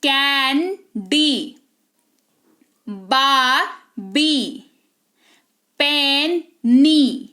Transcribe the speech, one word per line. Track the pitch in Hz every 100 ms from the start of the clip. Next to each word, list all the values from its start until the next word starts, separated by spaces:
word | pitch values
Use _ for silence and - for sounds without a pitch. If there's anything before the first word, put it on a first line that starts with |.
कैंडी, | 294 269 277 277 269 277 349 381 _ - 190 196 302 254 165 - _ _ _ _ _ _ _ _ _ _ _ _ -
बाबी, | 202 190 262 269 269 254 262 359 - _ - 190 196 311 294 196 - - _ _ _ _ _ _ _ _ _ _ _
पेनी | 285 294 285 277 302 349 320 _ 233 247 285 311 269 - -